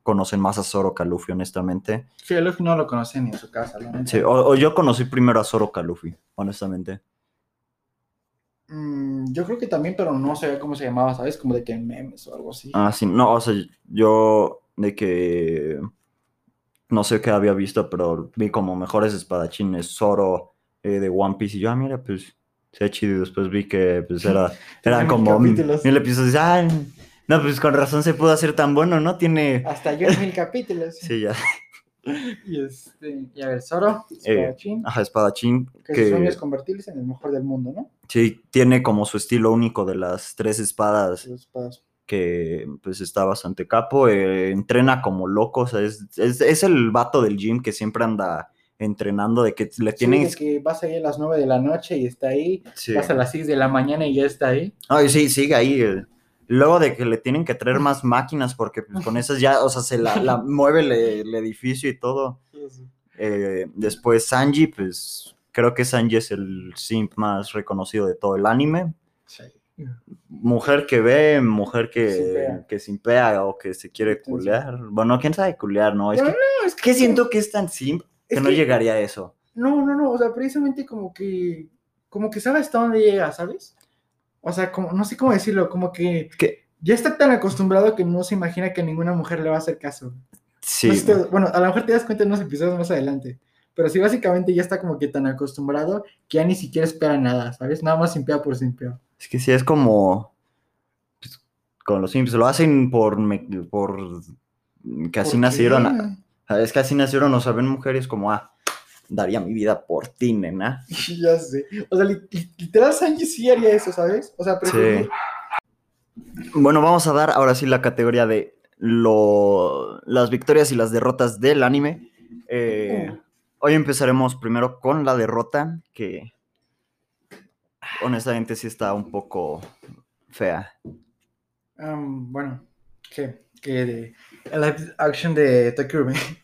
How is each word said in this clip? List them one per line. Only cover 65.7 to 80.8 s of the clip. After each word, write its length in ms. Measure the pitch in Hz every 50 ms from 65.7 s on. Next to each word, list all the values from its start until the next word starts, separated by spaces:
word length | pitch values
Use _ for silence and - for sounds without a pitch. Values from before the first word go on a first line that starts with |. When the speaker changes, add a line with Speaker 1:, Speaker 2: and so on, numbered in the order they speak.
| 120
Speaker 1:
que 100 | 127 123
Sanji 320 | 127 - 123 113 117 113 110
es 120 | 113 -
el 420 | 104 98 98 95 95 92 92 92 90
simp 380 | - - - 113 110 107 98 -
más 360 | - 107 104 101 98 101 - -
reconocido 520 | 107 98 - 101 95 92 - - 107 101
de 80 | 92 90
todo 220 | - - 101 98
el 100 | 98 101
anime. 480 | 107 117 127 143 151 160 175 185 165 156 _ _ _ _ _ _
Speaker 2:
Sí. 160 | _ - - 120 123 _ _ _ _ _ - 147 127 120 - _ - - - _ -
Speaker 1:
Mujer 560 | - - - 120 120 117 - 143 143 143 143
que 160 | - 131 117
ve, 400 | 110 117 131 147 151 151 151 143
mujer 480 | 127 113 107 107 101 101 - 120 113 117
que 220 | - 120 117 104
Speaker 2:
Simpea. 540 | 95 90 90 92 92 139 139 131 123 - - -
Speaker 1:
que 120 | 107 101
simpea 640 | - - 101 101 - 117 120 127 123 113 104 98 98
o 120 | 98 95 -
que 160 | - 95 92
se 160 | - - 95
quiere 200 | - - 110 107
Speaker 2:
Entonces 160 | 104 - - - - 87 92
Speaker 1:
culear. 320 | 98 107 120 143 135 123 123 120 107
Bueno, 280 | 101 107 110 117 123 123
quién 140 | 139 151 160
sabe 240 | - 190 185 - -
culear, 380 | - 101 98 104 107 107 104
¿no? 180 | 101 - 104 104
Es 60 | 254
Speaker 2:
Bueno, 120 | 277 294 -
Speaker 1:
que, 40 | 494 539 539 539 523
Speaker 2:
no, 60 | 415 359
es 80 | -
que 60 | - -
Speaker 1:
que 80 | 247
Speaker 2:
es 60 | 254 254
Speaker 1:
siento 260 | 254 233 208 247 240
Speaker 2:
como 60 | 240
Speaker 1:
que 60 | 226 214
es 120 | 214 208
tan 180 | - 208 190 175
simp 340 | - - 131 135 156 175 - _ _ _ _ -
que 60 | -
Speaker 2:
es 60 | 135
Speaker 1:
no 80 | 135 147
Speaker 2:
que 60 | 147
Speaker 1:
llegaría 380 | 156 156 123 127 113 113 113 110
a 60 | 110
eso. 340 | 104 - - 104 92 87 _ _ _ _ _
Speaker 2:
No, 280 | 233 240 269 294 285 269
no, 120 | 277 285
no, 160 | 285 294 262
o 60 | 240 240
sea, 120 | 240 226 233
precisamente 520 | 240 262 269 262 294 285 277 262 285